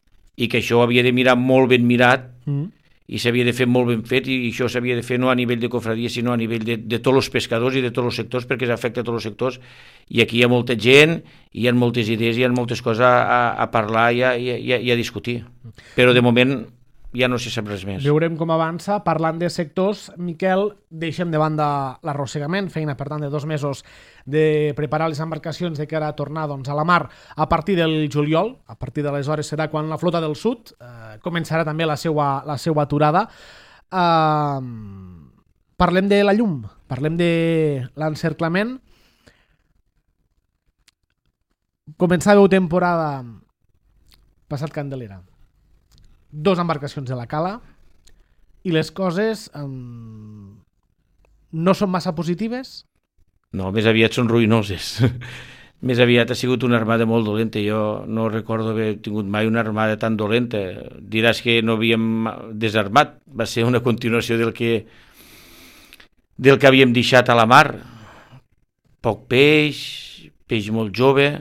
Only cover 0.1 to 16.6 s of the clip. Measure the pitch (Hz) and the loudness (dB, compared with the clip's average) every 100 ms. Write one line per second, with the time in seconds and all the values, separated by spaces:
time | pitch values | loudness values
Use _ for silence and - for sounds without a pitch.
0.1 | _ _ - 117 120 107 117 120 123 123 | _ _ -6 -2 -2 0 2 4 4 2
1.1 | 127 123 123 127 131 127 123 120 120 123 | 4 4 4 4 4 4 4 4 4 4
2.1 | 131 - - - 143 180 - _ _ - | 4 -2 -12 -6 -4 -6 -12 _ _ -10
3.1 | 107 120 120 120 120 127 123 120 113 107 | -4 0 2 2 2 2 2 2 0 0
4.1 | 131 127 131 120 107 123 123 123 120 120 | -2 -2 -4 -4 -4 -4 -2 -2 -4 -2
5.1 | 123 127 123 120 120 117 120 113 113 117 | -2 0 0 0 -2 -2 -4 -4 -4 -4
6.1 | 120 120 120 113 117 110 117 110 117 131 | -4 -2 -2 -2 -4 -4 -6 -4 -4 0
7.1 | 135 - 120 - 113 127 131 123 120 120 | 0 0 -4 -2 -2 0 0 -2 -2 -4
8.1 | 123 107 127 123 123 123 117 120 123 113 | -4 -6 -6 -4 -4 -2 -2 -4 -4 -4
9.1 | 117 104 101 127 123 - - - - - | -4 -6 -4 -4 -6 -14 -20 -20 -20 -4
10.1 | 113 113 117 120 123 123 117 110 139 156 | 2 2 4 4 4 2 0 6 8 8
11.1 | 165 - - _ - 120 123 120 120 107 | 2 -8 -20 _ -4 0 2 2 0 -2
12.1 | 113 117 117 127 123 120 139 123 113 123 | 0 0 0 0 0 -2 -4 -2 2 4
13.1 | 123 107 123 120 110 113 117 107 113 120 | 4 4 2 2 0 -2 0 0 2 2
14.1 | 120 127 123 123 117 113 123 123 120 117 | 2 0 0 -4 -4 -2 -2 0 -2 -2
15.1 | 101 120 120 - - 113 - - - 123 | -6 -8 -8 -10 -20 -20 -20 -4 4 6
16.1 | 123 120 120 127 135 | 6 6 6 4 0